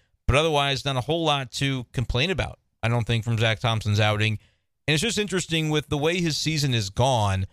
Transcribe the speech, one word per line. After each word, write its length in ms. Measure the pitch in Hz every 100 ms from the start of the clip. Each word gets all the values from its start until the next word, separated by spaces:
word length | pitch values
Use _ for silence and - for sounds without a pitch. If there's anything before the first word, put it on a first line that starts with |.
| _ _ -
But 80 | 131
otherwise, 500 | 160 143 139 135 143
not 100 | 131
a 60 |
whole 220 | 131 170
lot 280 | 160 143 127
to 340 | - 139 131 120
complain 380 | - 113 120 165
about, 300 | 156 - - _ -
I 40 | 117
don't 200 | 120 113
think, 180 | 117 113
from 140 | 113
Zach 200 | 113 110
Thompson's 400 | 120 113 107 104
outing. 380 | 107 104 110 104 _ _ _ _ -
And 60 |
it's 80 | 156
just 160 | 220 185
interesting 520 | 208 180 - 160 156
with 200 | 151 -
the 80 | 147
way 240 | 156 180
his 160 | 170 139
season 360 | 151 156 139
has 160 | 117 98
gone. 560 | - 131 120 101 95 95